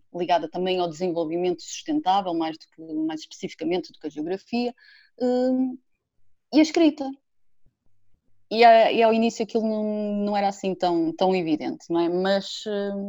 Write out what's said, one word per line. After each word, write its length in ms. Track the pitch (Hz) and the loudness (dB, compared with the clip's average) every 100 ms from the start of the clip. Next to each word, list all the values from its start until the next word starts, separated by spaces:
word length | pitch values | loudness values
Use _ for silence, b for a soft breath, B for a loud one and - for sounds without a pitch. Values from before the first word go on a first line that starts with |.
| _ | _
ligada 340 | 175 170 170 165 | -8 0 0 0
também 300 | - 185 185 | -4 -2 -2
ao 100 | 175 | -4
desenvolvimento 760 | 151 185 165 165 339 359 349 | -4 -4 -2 -4 -2 -2 -4
sustentável, 680 | - - - 302 302 381 185 | -8 -14 -4 -2 0 0 0
mais 220 | 165 160 160 | -4 -4 -8
do 100 | - | -18
que, 200 | _ 160 | _ -10
mais 260 | 156 320 - | -6 -4 -6
especificamente 720 | - - 170 - 160 180 160 | -12 -12 -12 -8 -4 -4 -6
do 60 | - | -14
que 80 | 151 | -12
a 40 | |
geografia, 640 | 151 156 190 _ 240 240 - b b b - | -10 -8 -8 _ -4 -4 -8 b b b -4
eh, 560 | 247 247 254 262 262 254 _ _ _ _ - - _ | 0 2 2 0 -2 -4 _ _ _ _ -20 -20 _
e 40 | 277 | 4
a 20 | |
escrita. 480 | 311 - 320 302 269 269 _ _ _ _ - _ _ - - - _ - _ | 4 4 2 2 -8 -10 _ _ _ _ -20 _ _ -20 -20 -20 _ -20 _
E 140 | 220 | 6
a-, 280 | 233 226 208 | 8 10 6
e 100 | 202 | 4
ao 100 | 226 | 4
início 300 | 226 226 - | 4 0 -2
aquilo 220 | 214 233 220 | -4 -2 -2
não, 180 | 214 214 214 208 208 | -2 -4 -4 -4 -2
não 120 | 202 208 | -2 0
era 120 | 202 | -2
assim 260 | 202 190 | -2 -6
tão, 380 | 175 180 170 165 | -2 0 2 0
tão 220 | 160 190 | 0 2
evidente, 520 | 185 160 151 131 - - | 2 0 -2 -2 -10 -4
não 100 | 170 | -2
é? 80 | 170 | 0
Mas, 540 | 175 190 196 196 - 220 | 0 0 0 -2 -10 -6
eh, 260 | 202 202 202 | -6 -4 -6